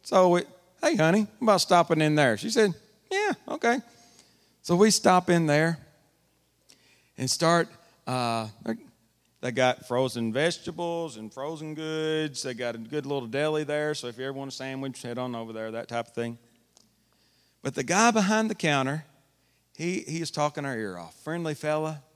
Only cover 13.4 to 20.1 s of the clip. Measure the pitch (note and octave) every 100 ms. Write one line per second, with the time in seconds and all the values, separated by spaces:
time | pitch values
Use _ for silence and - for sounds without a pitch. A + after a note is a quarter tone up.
13.4 | D3+ D#3 D3 D3 D3+ D3+ B2 A2+ C3 C3+
14.4 | C#3 - C3 C3+ C3+ B2 B2 A#2+ B2+ A#2+
15.4 | A2+ A2 A2 A2+ - A#2 A#2 - A#2 A#2
16.4 | _ _ _ _ _ _ _ _ _ _
17.4 | _ _ C3+ C#3 C3 F3+ A#3 A3 G3 A3
18.4 | A3 G#3+ E3 C#3+ C3 D3+ D3+ _ _ _
19.4 | _ _ _ - E3+ F#3 -